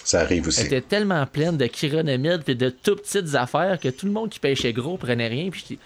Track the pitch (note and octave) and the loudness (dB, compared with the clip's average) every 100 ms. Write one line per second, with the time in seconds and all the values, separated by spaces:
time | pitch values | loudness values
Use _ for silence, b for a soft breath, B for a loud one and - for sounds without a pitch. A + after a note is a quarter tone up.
0 | - F2 D#2+ F2 D#2 D2+ - C3 - G#3 | 0 2 4 2 2 0 0 0 0 0
1 | G3+ E3 C3 C#3+ E3 D#3 A#2 - D3 D#3 | 2 0 0 0 0 2 0 0 -2 0
2 | D#3 B2+ D#3 F3 - B2 - - G#3 G3 | 0 0 2 0 0 0 0 2 0 0
3 | - G3+ E3 C3+ B2+ D3 F#3 F3+ C3 - | 0 -2 0 0 2 0 2 0 -2 -2
4 | G3 G#3+ A3 - C#3+ C3+ B2 A#2 C#3 F3+ | -2 -2 -4 -2 0 2 0 -2 -4 -6
5 | B2 A#2+ A2+ B2+ F#3 - - - | -2 0 0 -2 -4 -8 -12 -16